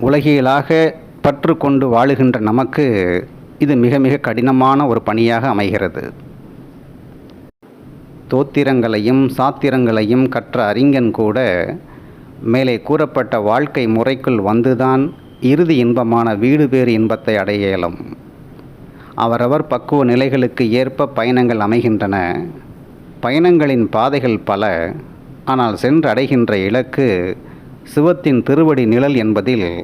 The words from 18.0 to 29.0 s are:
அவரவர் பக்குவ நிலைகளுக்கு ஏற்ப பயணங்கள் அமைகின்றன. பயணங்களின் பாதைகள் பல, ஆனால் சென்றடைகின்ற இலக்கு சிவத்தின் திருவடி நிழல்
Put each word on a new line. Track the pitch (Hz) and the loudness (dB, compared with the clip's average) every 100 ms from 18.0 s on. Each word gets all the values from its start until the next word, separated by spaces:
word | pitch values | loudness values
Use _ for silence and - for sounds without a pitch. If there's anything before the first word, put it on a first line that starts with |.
| - - - - - - - - - - - | -14 -16 -20 -20 -20 -20 -20 -20 -20 -20 -14
அவரவர் | - 113 117 123 147 - | -6 -2 0 0 -2 -2
பக்குவ | 123 - 147 | -6 -2 0
நிலைகளுக்கு | 127 123 135 135 123 - 120 | 2 2 0 0 -2 -2 -2
ஏற்ப | 120 131 - 143 - | 0 -2 -2 -4 -2
பயணங்கள் | 117 127 123 113 104 | 0 2 0 0 0
அமைகின்றன. | 117 117 110 101 98 87 87 - 80 - - - - - - | 0 0 -2 -2 -2 -2 -4 -8 -14 -20 -20 -20 -20 -20 -10
பயணங்களின் | 123 143 175 175 151 131 107 | -4 0 2 4 2 0 0
பாதைகள் | 110 123 139 127 107 | 0 0 0 -2 -2
பல, | - 98 104 85 85 - - - - - | -2 -2 -2 -2 -4 -8 -14 -20 -20 -12
ஆனால் | - 131 120 98 | -4 -2 -2 -2
சென்றடைகின்ற | 120 151 156 110 131 131 113 104 95 | 0 2 2 0 0 0 0 0 0
இலக்கு | 120 127 - 135 92 90 - - - - - | -2 -2 -2 0 0 -4 -8 -14 -20 -20 -20
சிவத்தின் | - - 156 175 156 127 | -8 0 0 2 0 0
திருவடி | 110 143 160 143 117 | 2 2 2 2 2
நிழல் | 117 | 2